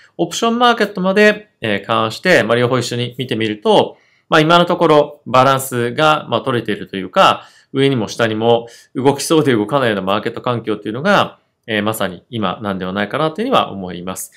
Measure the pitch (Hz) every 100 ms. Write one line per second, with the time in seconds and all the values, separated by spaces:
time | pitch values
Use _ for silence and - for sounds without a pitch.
0 | _ - 175 - 233 233 240 226 208 -
1 | 185 190 214 208 - _ 113 101 - 113
2 | 110 - 185 151 107 117 120 127 123 120
3 | 120 120 127 110 110 104 220 185 - -
4 | _ _ - 160 156 175 175 175 165 151
5 | 143 - - 127 131 135 127 123 120 120
6 | 156 151 - 117 135 120 110 95 92 95
7 | 92 190 160 95 - _ _ 135 139 131
8 | 98 - 113 110 113 117 117 - _ 135
9 | 131 139 - 160 139 117 104 143 120 101
10 | 95 104 117 - 127 117 113 104 110 117
11 | 180 185 101 - _ _ - 107 104 107
12 | 95 87 _ 117 95 - 104 92 92 98
13 | 104 127 156 156 254 151 98 98 92 87
14 | 87 92 -